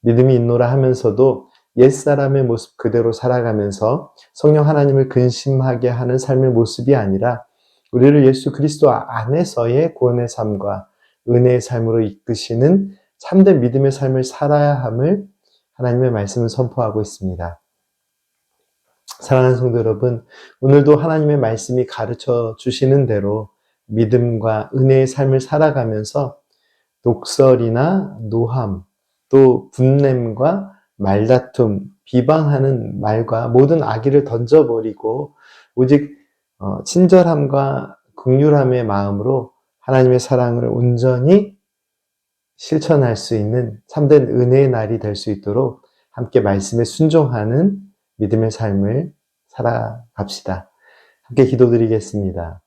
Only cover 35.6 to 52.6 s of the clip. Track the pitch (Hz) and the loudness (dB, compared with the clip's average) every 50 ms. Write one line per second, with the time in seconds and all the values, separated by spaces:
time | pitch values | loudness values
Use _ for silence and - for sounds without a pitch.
35.6 | _ _ _ 127 127 127 143 143 147 - - _ _ _ _ _ _ _ _ _ | _ _ _ -2 2 4 4 2 2 -2 -14 _ _ _ _ _ _ _ _ _
36.6 | 95 98 98 101 101 - - 175 185 170 190 185 175 170 165 147 143 135 139 139 | -10 -8 -8 -8 -10 -4 2 2 4 6 6 6 4 4 0 0 -2 -2 -2 -2
37.6 | 139 139 139 127 - - - _ _ _ _ - - 127 127 135 147 151 147 143 | -2 -2 -4 -6 -8 -12 -18 _ _ _ _ -8 0 0 2 4 4 4 4 4
38.6 | 135 127 127 123 117 107 101 101 101 101 101 101 107 123 139 127 113 - _ _ | 2 2 0 0 -2 -2 -2 -2 -2 -4 -4 -4 -2 -2 -2 -4 -4 -8 _ _
39.6 | _ _ _ _ _ - 135 131 127 127 127 127 - - 135 127 123 120 117 120 | _ _ _ _ _ 0 2 4 4 4 4 2 0 0 0 0 0 0 -2 -2
40.6 | 120 120 110 120 120 123 120 117 120 131 127 123 127 151 185 208 208 - - _ | -2 -2 -2 0 0 0 0 0 0 0 0 0 4 4 4 4 4 0 -12 _
41.6 | _ _ _ _ _ _ _ _ _ _ _ _ _ _ _ _ _ _ _ _ | _ _ _ _ _ _ _ _ _ _ _ _ _ _ _ _ _ _ _ _
42.6 | - - 156 156 147 - 160 143 131 120 110 - - - 113 110 104 104 113 127 | -6 -4 -4 -4 0 2 2 2 2 0 -2 -4 -6 -6 -4 -4 -2 -2 -2 -4
43.6 | 123 110 107 - _ _ - 147 147 139 151 147 127 117 117 120 123 123 127 135 | -4 -6 -10 -16 _ _ -4 -2 2 4 4 4 4 2 0 0 2 2 4 4
44.6 | 139 135 123 113 107 107 117 110 104 104 101 98 - - 101 98 - 101 104 120 | 2 2 0 -2 -4 -6 -6 -6 -6 -8 -8 -6 -6 -8 -8 -6 -6 -4 -2 -2
45.6 | 135 123 - _ _ _ _ _ _ _ _ - 123 - - 123 107 101 98 98 | -2 -4 -6 _ _ _ _ _ _ _ _ -12 -12 -2 -2 0 0 0 -2 -2
46.6 | 98 - - 117 117 117 - - 156 156 160 165 147 127 123 113 107 110 117 143 | -4 -4 -4 -4 -4 -4 -2 -2 -2 2 2 2 0 0 -2 -4 -4 -2 -2 0
47.6 | 175 202 196 196 - - _ _ _ _ _ - 110 98 113 110 113 113 110 - | 0 0 -2 -4 -14 -20 _ _ _ _ _ -6 -4 -2 0 0 -2 -2 -4 -4
48.6 | 117 104 98 98 98 104 117 139 175 - _ _ _ _ _ _ _ _ _ - | -4 -2 -2 -2 -2 -2 -2 -4 -6 -8 _ _ _ _ _ _ _ _ _ -6
49.6 | 117 117 117 113 117 113 113 - - _ _ - 98 98 - - _ 92 92 90 | -4 -4 -4 -4 -6 -8 -10 -14 -20 _ _ -10 -10 -10 -10 -12 _ -10 -10 -10
50.6 | - _ _ _ _ _ _ _ _ _ _ _ _ _ 120 135 131 131 131 117 | -12 _ _ _ _ _ _ _ _ _ _ _ _ _ 2 2 2 2 4 4
51.6 | 127 120 117 117 113 107 113 107 104 - - 104 98 95 87 87 85 82 82 87 | 4 4 4 2 2 0 0 -4 -4 -6 -6 -6 -6 -4 -6 -6 -10 -10 -14 -18